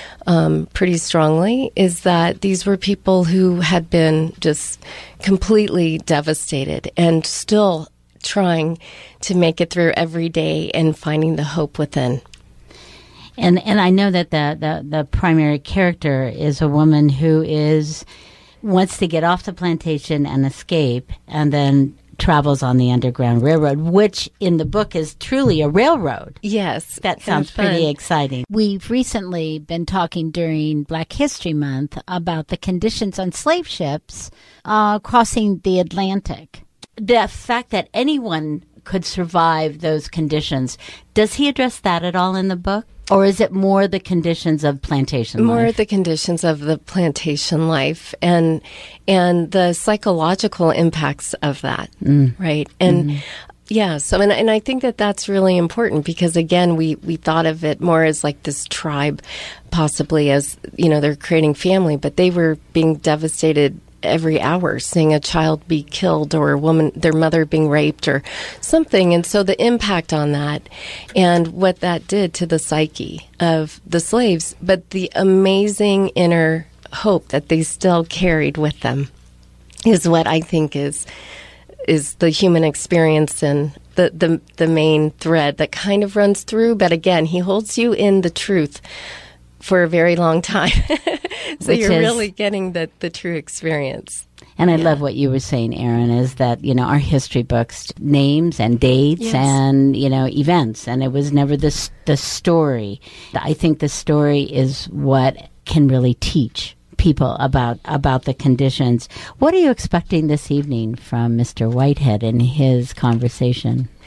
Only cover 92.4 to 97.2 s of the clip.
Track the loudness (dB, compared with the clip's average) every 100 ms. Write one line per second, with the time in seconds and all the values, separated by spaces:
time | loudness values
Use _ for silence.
92.4 | -4 -2 -4 -4 -8 -8 -10 -8 -6 -6
93.4 | -8 -8 -4 -4 -4 -8 -12 -16 -16 _
94.4 | -12 0 2 4 2 2 0 0 0 0
95.4 | -2 -2 -2 -2 -2 0 2 2 0 0
96.4 | -2 -2 0 0 2 2 2 0